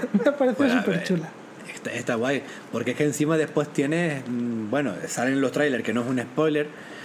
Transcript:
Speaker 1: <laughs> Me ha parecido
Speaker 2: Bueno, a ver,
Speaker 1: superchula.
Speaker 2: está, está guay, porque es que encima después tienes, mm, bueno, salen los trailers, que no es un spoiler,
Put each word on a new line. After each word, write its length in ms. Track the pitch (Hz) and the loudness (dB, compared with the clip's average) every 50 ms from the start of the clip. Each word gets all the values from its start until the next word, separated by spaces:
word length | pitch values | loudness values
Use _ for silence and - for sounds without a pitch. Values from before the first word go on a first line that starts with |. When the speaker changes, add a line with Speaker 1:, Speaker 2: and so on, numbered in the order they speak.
| 254 | 0
Speaker 1:
<laughs> 60 | 254 | 0
Me 160 | - 202 233 294 | 2 4 4 4
ha 80 | 285 | 4
parecido 300 | - 269 254 226 - 277 | 4 2 2 4 4 4
Speaker 2:
Bueno, 60 | 254 | 4
a 40 | 247 | 4
ver, 80 | 254 - | 2 2
Speaker 1:
superchula. 440 | - 190 170 - - 185 170 160 - - - - - - - - - - | 2 0 0 0 0 0 0 -2 -6 -12 -16 -18 -18 -18 -18 -16 -16 -14
Speaker 2:
está, 180 | - - - | -10 -8 -6
está 220 | 113 117 120 - 120 | -6 -4 -2 -2 -2
guay, 260 | 110 120 131 143 123 - - - - - - | 0 0 0 0 -2 -2 -8 -14 -14 -12 -6
porque 180 | - 113 113 131 | -4 -2 -2 -2
es 40 | 120 | 0
que 80 | - 151 | 2 2
encima 320 | 147 - - 151 151 165 | 2 2 2 2 4 4
después 320 | 156 151 143 - 151 147 - | 2 2 2 2 0 0 0
tienes, 500 | - 143 139 143 160 170 175 160 147 131 123 120 | 0 0 2 2 2 2 2 0 0 -2 -4 -4
mm, 420 | 123 120 120 120 117 113 110 104 | -2 -2 -2 -2 -2 -2 -2 0
bueno, 220 | 123 143 143 117 92 82 - - | 0 0 0 0 -2 -4 -6 -6
salen 320 | - - 123 131 135 139 | -2 0 0 2 2 2
los 100 | 135 127 | 2 2
trailers, 300 | - 143 151 143 127 113 | 2 2 2 2 2 0
que 100 | 113 - 113 | 0 0 0
no 80 | 123 | 0
es 60 | 117 139 | 0 0
un 100 | 131 123 | 0 -2
spoiler, 480 | 120 - - 151 156 160 151 147 151 151 - - - - - - | -2 -2 0 2 2 4 4 2 0 -2 -6 -14 -16 -16 -14 -14